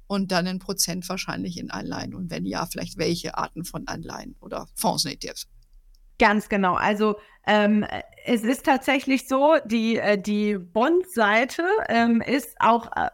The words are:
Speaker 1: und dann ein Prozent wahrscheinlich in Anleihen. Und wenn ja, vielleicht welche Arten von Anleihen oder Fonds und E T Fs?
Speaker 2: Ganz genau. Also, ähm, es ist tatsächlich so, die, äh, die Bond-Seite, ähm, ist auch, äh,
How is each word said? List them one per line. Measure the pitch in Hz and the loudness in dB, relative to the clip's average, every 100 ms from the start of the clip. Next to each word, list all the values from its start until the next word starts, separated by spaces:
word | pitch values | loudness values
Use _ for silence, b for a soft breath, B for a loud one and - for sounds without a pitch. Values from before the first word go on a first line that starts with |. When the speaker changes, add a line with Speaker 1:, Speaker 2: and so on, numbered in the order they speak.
| - | -4
Speaker 1:
und | 202 190 | -2 0
dann | 180 180 | 0 0
ein | 185 | -2
Prozent | - 190 - 180 175 | -4 -2 -2 -4 -6
wahrscheinlich | 185 - - 190 170 | -6 -4 -6 -6 -8
in | - | -10
Anleihen. | 190 190 - - | -8 -8 -8 -8
Und | - 175 | -8 -8
wenn | 170 185 | -6 -4
ja, | - - | -4 -4
vielleicht | - 175 - | -6 -8 -4
welche | 165 170 - - | -2 -2 -4 -6
Arten | - - 175 | -6 -8 -10
von | 151 - | -10 -8
Anleihen | 165 - - - - | -10 -12 -14 -14 -18
oder | - - 165 - | -12 -10 -10 -4
Fonds | - - 165 | -2 0 -4
und | |
E | - | -8
T | - | -12
Fs? | - - - _ - - - - - | -14 -16 -20 _ -20 -20 -20 -16 2
Speaker 2:
Ganz | 220 208 - | 4 4 0
genau. | 202 185 - | 0 2 2
Also, | 196 208 214 208 B B - | 0 2 0 -2 B B 0
ähm, | 208 208 214 - - - - - | 4 4 2 0 -6 -12 -10 -2
es | 233 | 0
ist | 214 262 - | 0 0 2
tatsächlich | 262 - 269 269 262 - | 2 2 0 2 0 2
so, | 269 294 320 208 | 4 6 4 2
die, | 226 226 226 | 0 2 2
äh, | 202 202 | 2 2
die | 196 208 208 202 | 2 0 0 -2
Bond-Seite, | 180 220 269 359 359 - 202 220 247 - 349 427 - | -2 0 2 2 0 2 4 4 2 0 0 0 2
ähm, | 233 233 226 | 2 4 2
ist | - 277 - - | 2 -2 -2 2
auch, | - 233 226 - | 4 4 0 -2
äh, | 82 | -2